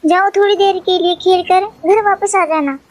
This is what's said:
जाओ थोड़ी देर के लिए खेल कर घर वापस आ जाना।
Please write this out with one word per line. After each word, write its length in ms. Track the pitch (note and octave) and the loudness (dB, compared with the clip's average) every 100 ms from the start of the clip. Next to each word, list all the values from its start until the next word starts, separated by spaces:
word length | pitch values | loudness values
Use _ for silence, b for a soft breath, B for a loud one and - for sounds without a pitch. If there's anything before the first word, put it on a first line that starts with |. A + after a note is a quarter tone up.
जाओ 260 | D#4 F4+ G4 | 0 0 0
थोड़ी 240 | G4 G4+ G4 | 0 0 2
देर 220 | G4 F#4 | 0 0
के 200 | F#4 F#4 | -2 -2
लिए 160 | F4 | -2
खेल 280 | F4 F#4 F#4 | -2 0 0
कर 220 | F4+ F#4 | 2 0
घर 380 | G4+ - D#4+ G#4+ | 0 -6 0 2
वापस 320 | G#4 G4 G4+ | 2 -2 -2
आ 100 | G4 | -2
जाना। 340 | E4 D#4 C#4+ C#4 _ | 0 -2 -4 -6 _